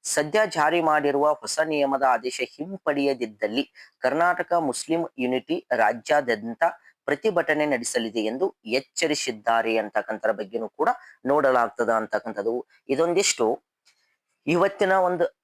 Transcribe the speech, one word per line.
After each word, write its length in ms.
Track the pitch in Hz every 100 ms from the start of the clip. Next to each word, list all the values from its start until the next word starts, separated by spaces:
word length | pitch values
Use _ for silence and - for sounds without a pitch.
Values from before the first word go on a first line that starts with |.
ಸದ್ಯ 360 | - 156 151 208 214
ಜಾರಿ 340 | 165 151 170
ಮಾಡಿರುವ 520 | 160 151 143 139 147
ಹೊಸ 260 | 151 - -
ನಿಯಮದ 400 | 160 151 139 135 131
ಆದೇಶ 320 | 120 123 -
ಹಿಂಪಡೆಯದಿದ್ದಲ್ಲಿ 1200 | 127 - 165 196 - 143 139 131 117 104 104 117 - - - _
ಕರ್ನಾಟಕ 540 | 127 143 175 175 170 175
ಮುಸ್ಲಿಂ 440 | 151 120 - 165 165 -
ಯುನಿಟಿ 380 | 123 127 117 175 - 120
ರಾಜ್ಯಾದ್ಯಂತ 880 | 107 117 - 147 131 110 113 113 170 - _ _
ಪ್ರತಿಭಟನೆ 640 | - 143 220 175 160 151 151
ನಡೆಸಲಿದೆ 540 | 131 117 123 113 113
ಎಂದು 260 | 107 127 185 -
ಎಚ್ಚರಿಸಿದ್ದಾರೆ 1080 | 113 123 - - 165 147 - 110 107 117 113 113
ಅಂತಕ್ಕಂಥರ 560 | 107 107 104 110 110
ಬಗ್ಗೆನೂ 360 | 104 101 113 110
ಕೂಡ 200 | - 156 - - - 127
ನೋಡಲಾಗ್ತದ 640 | 147 139 127 113 - 117
ಅಂತಕ್ಕಂಥದ್ದು. 640 | 113 110 104 117 104 104 120 - _ -
ಇದೊಂದಿಷ್ಟು 580 | 135 170 175 202 - 110 127 _ _ _ _ _ _ _ _ -
ಇವತ್ತಿನ 460 | 170 190 196 196 190
ಒಂದು 280 | 180 180 170 _